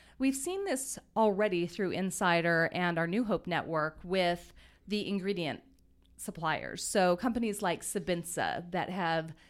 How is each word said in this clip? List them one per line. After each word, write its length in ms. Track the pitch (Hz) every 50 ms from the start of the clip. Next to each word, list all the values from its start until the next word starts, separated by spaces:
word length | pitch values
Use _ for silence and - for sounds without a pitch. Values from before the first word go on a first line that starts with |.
| - - - -
We've 160 | 262 269 269
seen 300 | 269 - 349 370 392 403
this 340 | 392 277 269 - - - - - _ _
already 520 | 226 220 214 196 185 214 214 185 175 175
through 240 | 165 - - 202 180
Insider 800 | - - 190 185 170 - 202 180 170 170 165 170 170 165 165 -
and 260 | - - 180 175 170 165
our 80 | 165
New 180 | 170 175 220 247
Hope 220 | 208 202 160 -
Network 520 | 180 170 156 - - 160 156 151 156 - -
with 520 | - 175 185 190 180 175 175 175 - - - - - - - _ _
the 200 | - 202 208 -
ingredient 540 | - 202 196 180 196 202 180 165 143 117 - - - - _ _ _ _ - - _ -
suppliers. 680 | - - - 190 160 165 160 151 - - 60 - -
So 320 | - - - 208 185 180 175
companies 440 | 175 - 254 226 247 233 220 202 208
like 220 | 208 180 165 -
Sabinsa 880 | - - - 202 165 185 180 170 170 - - 160 113 82 - - 175 175
that 180 | 180 180 156 -
have 460 | 185 196 180 165 165 165 160 165 160 - -